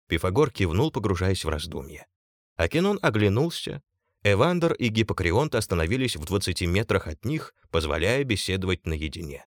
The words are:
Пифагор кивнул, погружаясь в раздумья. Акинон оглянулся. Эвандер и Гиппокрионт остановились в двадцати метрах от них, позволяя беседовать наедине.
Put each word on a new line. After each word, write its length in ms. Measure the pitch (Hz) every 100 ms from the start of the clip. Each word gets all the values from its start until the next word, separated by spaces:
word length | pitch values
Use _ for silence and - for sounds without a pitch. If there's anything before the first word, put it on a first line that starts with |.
| -
Пифагор 440 | 82 92 101 151
кивнул, 400 | - 92 87 156
погружаясь 540 | 139 101 90 92 95 80
в 40 |
раздумья. 580 | 76 82 78 69 - - _ _ _ _ -
Акинон 440 | - 160 190 208
оглянулся. 800 | 170 107 104 104 165 - - - - _ _ _
Эвандер 500 | 104 98 156 175 165
и 140 | - 120
Гиппокрионт 680 | 110 110 95 85 92 156 -
остановились 600 | - 90 80 127 127 76
в 100 | 76
двадцати 400 | 98 95 87 87
метрах 420 | 92 117 98 -
от 180 | 78 110
них, 280 | 156 - - _
позволяя 540 | 82 78 78 90 131
беседовать 640 | 135 101 - 95 92 90 -
наедине. 600 | 78 76 87 80 69 - _